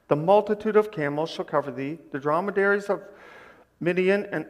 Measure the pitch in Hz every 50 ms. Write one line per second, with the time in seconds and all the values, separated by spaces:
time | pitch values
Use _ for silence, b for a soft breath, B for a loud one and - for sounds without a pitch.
0 | B - 151 147 156 180 202 208 208 208 214 208 - 220 202 214 208 214 - 165
1 | 147 143 143 147 160 165 - - 180 - - 147 139 139 123 127 135 139 165 165
2 | - - - 139 131 147 151 170 190 202 190 196 196 202 202 208 196 - 196 165
3 | - - B B B B B B B B B B B B _ _ 147 170 180 180
4 | 185 185 196 202 - - - 156 156 -